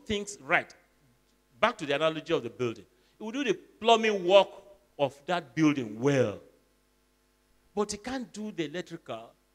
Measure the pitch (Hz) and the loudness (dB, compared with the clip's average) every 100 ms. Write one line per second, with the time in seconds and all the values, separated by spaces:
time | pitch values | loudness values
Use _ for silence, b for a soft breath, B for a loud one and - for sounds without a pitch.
0 | - 208 202 - 135 165 110 - _ _ | -6 -4 -6 -10 0 0 0 -12 _ _
1 | _ _ _ _ _ 117 220 233 143 143 | _ _ _ _ _ -2 -2 0 -4 0
2 | 160 156 147 127 117 104 120 104 - _ | 0 -2 -4 -4 -4 -4 -4 -6 -16 _
3 | b b 214 262 247 170 - - 226 226 | b b -8 -4 -2 -4 -8 -2 2 4
4 | 220 202 175 196 185 - - - _ - | 4 0 6 6 6 -2 -20 -20 _ -2
5 | 139 - - 175 143 156 156 135 110 107 | -2 -2 -4 -4 -4 2 2 2 -4 -2
6 | 139 135 110 90 - _ _ _ _ _ | 2 2 2 -2 -14 _ _ _ _ _
7 | _ _ _ _ _ _ _ 208 208 202 | _ _ _ _ _ _ _ -4 -4 -6
8 | 247 262 190 208 214 170 147 180 170 165 | -8 -8 -10 -12 -10 -6 -6 -8 -10 -14
9 | - 113 117 _ _ | -12 -12 -14 _ _